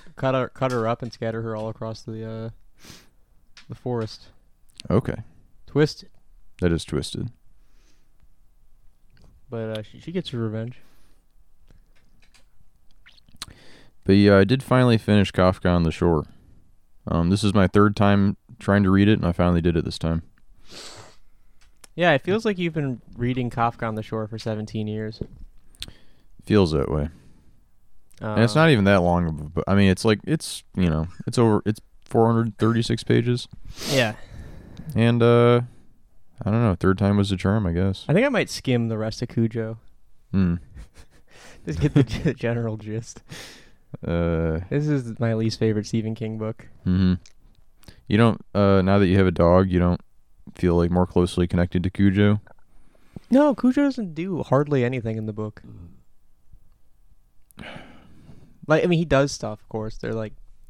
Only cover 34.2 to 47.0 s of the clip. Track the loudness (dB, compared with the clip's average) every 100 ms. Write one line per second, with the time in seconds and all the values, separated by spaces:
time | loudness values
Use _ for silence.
34.2 | -14 -18 -18 -20 -20 -18 -6 0 2 4
35.2 | 4 6 6 4 0 -12 -20 _ _ -20
36.2 | -20 -8 -2 0 0 2 2 2 2 2
37.2 | 0 -2 0 0 0 0 -2 -4 -2 0
38.2 | 0 -2 -4 -6 -2 -2 -2 -4 -6 -8
39.2 | -6 -2 -2 -2 -8 -10 -18 -20 -20 -20
40.2 | -4 0 0 -2 -8 -20 -20 -20 -20 -20
41.2 | -20 -20 -20 -16 -10 -4 2 2 2 0
42.2 | -4 -2 -4 -2 -4 -8 -8 -10 -10 -16
43.2 | -20 -20 -20 -20 -20 _ _ -12 -4 -2
44.2 | 0 0 -2 -4 -4 -4 -2 -2 -4 -4
45.2 | -2 -2 -2 0 0 0 -2 -4 -4 -6
46.2 | -8 -8 -8 -10 -16 -8 -2 2